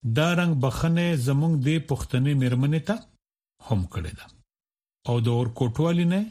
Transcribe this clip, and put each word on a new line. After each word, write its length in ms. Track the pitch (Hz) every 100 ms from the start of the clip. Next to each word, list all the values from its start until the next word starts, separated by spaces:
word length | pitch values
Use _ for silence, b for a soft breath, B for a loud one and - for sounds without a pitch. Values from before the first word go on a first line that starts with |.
دا 260 | 123 113 160
رنګ 180 | 175 175 151
بخښنه 420 | 131 - 160 170 175 165 123
زموږ 280 | 139 160 156 131
دې 100 | 160 156
پښتنې 420 | 131 - 127 135 147
میرمنې 400 | 127 123 139 156 156
ته 80 | 220 - _ _ _ _ _
هم 200 | - 107 87
کړې 200 | - 82 -
ده. 80 | - - _ _ _ _ _ _ -
او 80 | 120
د 80 | 117
اورکوټوالي 800 | 117 123 113 123 113 160 170 175
نه 60 | 185 220